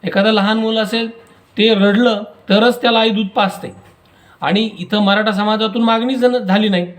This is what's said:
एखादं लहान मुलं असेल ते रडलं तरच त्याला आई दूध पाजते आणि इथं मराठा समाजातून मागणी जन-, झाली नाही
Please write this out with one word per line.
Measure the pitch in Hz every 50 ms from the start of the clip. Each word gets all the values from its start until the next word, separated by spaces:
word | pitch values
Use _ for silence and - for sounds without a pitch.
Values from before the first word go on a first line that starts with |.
| -
एखादं | 180 - 196 196 220
लहान | 220 208 196 202 220 226
मुलं | 220 220 220 220 220
असेल | 196 226 226 233 226 226 - - - - - _ _ _ -
ते | 208 226 226
रडलं | 202 196 202 202 214 247 240 220 202 214 - - - - -
तरच | 190 208 220 240 240 240
त्याला | - 254 233 226
आई | 220 226
दूध | 220 202 220 190
पाजते | - - 208 190 - - - - - - - - _ _ _ _ _ _ _ _ - _
आणि | - 139 170 202 226 220 208 -
इथं | 180 175 - 208
मराठा | 208 196 196 202 214 220
समाजातून | 208 190 208 208 214 214 220 220 196 240
मागणी | 226 226 226 226 233 247 269
जन-, | 254 240 247 247 247
झाली | 214 185 185 208 214 214
नाही | 196 175 175 175 -